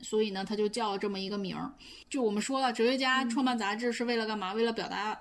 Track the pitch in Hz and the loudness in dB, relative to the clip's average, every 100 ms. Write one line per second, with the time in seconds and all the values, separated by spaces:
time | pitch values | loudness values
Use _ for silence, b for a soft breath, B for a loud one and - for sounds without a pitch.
0 | - 214 220 190 196 214 208 220 220 196 | -2 0 0 -2 -4 0 0 0 -2 -2
1 | 208 190 190 202 190 151 - - B B | -2 -2 -4 -4 -4 -6 -8 -10 B B
2 | - 277 226 208 214 269 262 233 233 262 | -6 0 2 2 0 0 2 4 2 4
3 | 262 254 247 233 254 240 202 214 240 233 | 4 4 4 2 2 2 0 0 -2 0
4 | 240 233 220 214 185 214 233 226 - 180 | 0 0 0 -2 -2 0 0 0 -4 -4
5 | 214 220 | -4 -6